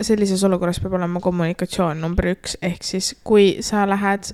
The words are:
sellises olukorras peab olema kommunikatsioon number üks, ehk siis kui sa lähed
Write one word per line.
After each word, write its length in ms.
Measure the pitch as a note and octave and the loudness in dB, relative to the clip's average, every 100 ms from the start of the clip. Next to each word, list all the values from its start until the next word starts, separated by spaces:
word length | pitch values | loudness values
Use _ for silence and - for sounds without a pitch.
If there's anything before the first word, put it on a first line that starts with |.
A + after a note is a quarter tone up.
sellises 420 | A3 G#3+ G3+ F#3+ | 0 2 2 2
olukorras 380 | G3 F3+ F3+ F3 | 2 2 0 -2
peab 120 | F#3+ | -2
olema 260 | F#3 F3 F3 | -2 -2 -2
kommunikatsioon 800 | F3+ F3 E3 F3+ F3+ - F3 D#3 | -2 0 -2 -2 -6 -2 -2 -2
number 240 | D#3+ F3+ F3+ | -4 0 0
üks, 220 | F3+ - - | -2 -6 -6
ehk 220 | - F3 | -6 -6
siis 320 | - F#3 - - | -6 -4 -6 -6
kui 360 | - G#3+ G3 - | 2 6 6 4
sa 220 | - G#3 G3 | -2 0 0
lähed 460 | G3 G3+ G3 - | 0 0 -2 -4